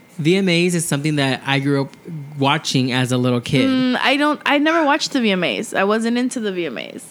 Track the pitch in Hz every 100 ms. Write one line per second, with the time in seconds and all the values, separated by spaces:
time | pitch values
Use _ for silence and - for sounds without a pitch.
0 | - - 143 190 190 170 175 175 160 143
1 | 156 147 135 131 139 139 139 139 139 -
2 | - 160 139 147 135 156 - 139 127 123
3 | 127 127 123 120 - 139 269 262 254 247
4 | - 277 294 285 - 285 302 330 294 302
5 | - 269 226 185 160 98 226 - 196 220
6 | 226 240 254 247 214 180 160 107 - -
7 | -